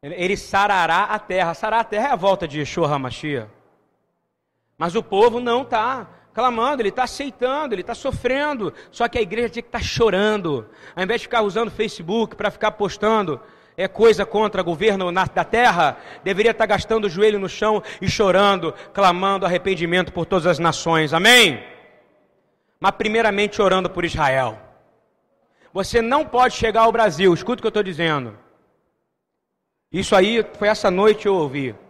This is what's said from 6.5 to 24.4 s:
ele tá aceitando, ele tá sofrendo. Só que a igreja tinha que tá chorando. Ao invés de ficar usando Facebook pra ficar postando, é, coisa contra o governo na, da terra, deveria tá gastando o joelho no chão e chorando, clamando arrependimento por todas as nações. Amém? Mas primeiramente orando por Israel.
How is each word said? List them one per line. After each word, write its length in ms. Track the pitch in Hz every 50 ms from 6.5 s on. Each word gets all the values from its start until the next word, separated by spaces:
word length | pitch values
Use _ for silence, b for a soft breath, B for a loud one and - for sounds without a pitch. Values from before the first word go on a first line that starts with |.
| 240 226 226 262 302 262
ele 100 | 220 196
tá 120 | - - 254
aceitando, 720 | - - - 277 285 - - 247 247 269 294 311 277 214
ele 80 | 180 180
tá 100 | - 233
sofrendo. 800 | - - 269 - - - 240 254 277 294 302 294 240 208 160 B B B B
Só 180 | _ - 247
que 100 | 220 -
a 40 | 247
igreja 280 | 226 175 196 226 240 226
tinha 140 | - 233 233
que 60 | _
tá 100 | - 233
chorando. 880 | - - - - 233 220 180 185 202 214 214 208 180 170 143 123 110 - B B B B B
Ao 80 | 175 185
invés 180 | 185 233 233
de 60 | -
ficar 140 | - - 233
usando 280 | 214 202 170 214 233 208
Facebook 680 | - - 214 214 - - 170 160 202 233 226 214 -
pra 140 | - - 202
ficar 220 | - - - 214
postando, 680 | 208 - 208 185 - - - 214 220 220 202 165 143 117 B B B B B B B
é, 100 | B 185
coisa 380 | 185 190 - 214 226 214 160 202
contra 360 | - - 208 220 208 208 190
o 40 | 180
governo 460 | 170 170 143 190 220 202 190 185 180
na, 140 | 175 185 185
da 180 | - - 185 165
terra, 540 | - - 226 247 233 190 185 160 143 120 B B B B B B
deveria 300 | 185 196 175 220 233 220
tá 120 | 226 226
gastando 400 | 202 208 190 - - 220 226 214
o 40 | 202
joelho 300 | 151 180 208 220 208 202
no 80 | 190
chão 360 | 175 - - 214 214 214 202 B B B B
e 80 | 190 190
chorando, 640 | - - 214 190 175 190 202 202 196 185 165 165 - B B B -
clamando 520 | - 196 185 175 180 190 196 196 190 190
arrependimento 680 | 180 180 175 180 196 190 160 175 165 170 185 180 -
por 140 | - 175 165
todas 220 | - 196 185 151
as 100 | 180 170
nações. 560 | 143 170 165 151 - - 175 165 160 156 147 147
Amém? 500 | 165 185 220 247 247 226 175 131 107 - - - - - - _ _ _ _ _ _ _ _ _ _ _ _ _ _ _ _ _ _
Mas 120 | 180 196 196
primeiramente 680 | - 220 214 214 226 226 214 202 196 208 208 - -
orando 280 | 208 190 185 190 185 170
por 140 | 180 180 170
Israel. 560 | 170 - 170 151 139 131 135